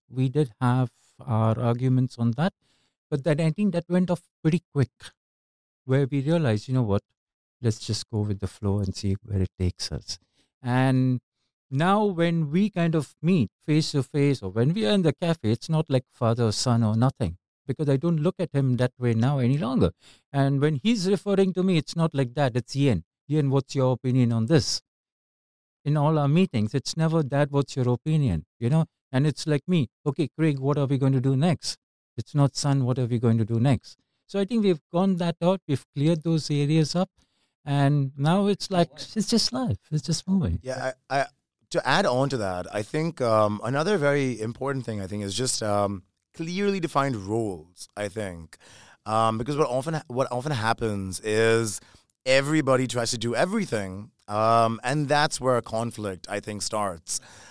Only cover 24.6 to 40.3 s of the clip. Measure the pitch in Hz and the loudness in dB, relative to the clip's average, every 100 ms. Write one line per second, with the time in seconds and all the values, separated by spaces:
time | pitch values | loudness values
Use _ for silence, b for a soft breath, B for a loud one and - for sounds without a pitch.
24.6 | - - - _ _ _ _ _ _ _ | 2 -4 -8 _ _ _ _ _ _ _
25.6 | _ _ 143 151 143 156 139 156 190 113 | _ _ -2 2 2 2 4 2 2 0
26.6 | 107 139 - - 160 165 139 139 143 143 | -2 -2 -4 -2 0 0 0 0 0 0
27.6 | 139 - 123 120 - 156 135 82 - - | -2 0 0 0 0 2 2 0 -4 -4
28.6 | 117 160 160 _ _ 127 151 - - 147 | 0 0 0 _ _ 0 0 0 -2 -2
29.6 | - 180 120 _ 147 139 143 - 160 139 | 0 0 0 _ -6 -2 -4 0 0 0
30.6 | 135 143 135 139 135 135 131 131 170 - | 0 0 0 2 2 2 2 2 2 0
31.6 | - - _ _ _ - - 151 139 - | -4 -12 _ _ _ -12 -4 2 2 2
32.6 | 147 139 123 127 120 120 117 113 107 113 | -2 0 0 0 -2 0 2 2 2 2
33.6 | 131 127 - - _ _ - 196 196 233 | 2 2 -2 -20 _ _ -8 -4 -2 2
34.6 | 202 165 _ 170 196 180 175 165 170 190 | 2 0 _ 0 0 0 -2 0 0 0
35.6 | - 139 - - 147 131 165 165 - 147 | 0 -4 -4 -2 0 0 0 -2 0 0
36.6 | 143 160 151 170 190 _ _ _ _ _ | 2 2 2 0 -4 _ _ _ _ _
37.6 | 143 143 139 147 135 143 143 185 202 196 | -4 2 2 2 0 -2 0 2 2 -2
38.6 | - 185 170 - - 220 202 226 - 247 | -2 0 0 -2 -8 -4 0 0 0 -2
39.6 | 247 107 - 151 - 160 - | -4 -4 -4 -6 -2 -4 -2